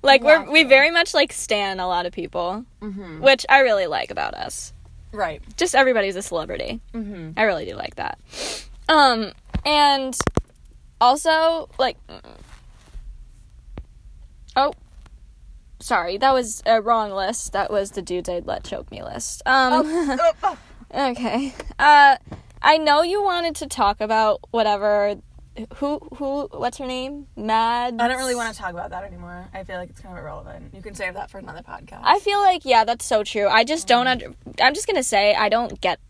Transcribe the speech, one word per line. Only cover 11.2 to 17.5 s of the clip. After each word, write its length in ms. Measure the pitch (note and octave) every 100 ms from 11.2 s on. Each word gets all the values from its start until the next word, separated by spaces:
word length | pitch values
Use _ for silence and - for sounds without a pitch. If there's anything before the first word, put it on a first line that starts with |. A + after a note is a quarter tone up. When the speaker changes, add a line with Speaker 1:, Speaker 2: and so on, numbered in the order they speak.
| E4 D#4+ D#4+ E4 - -
Speaker 1:
like, 200 | C4 - - - - - - - - - - - - - - - - - - - - - - - - - - B3+
oh, 180 | C#4+ - - - - - - - - - - -
sorry, 380 | - G3+ E3+ G3
that 160 | C4+
was 280 | C4 A#3 - -
a 160 | A3+
wrong 300 | G#3+ A3+ G#3+
list. 420 | G3 F#3+ A#3+ -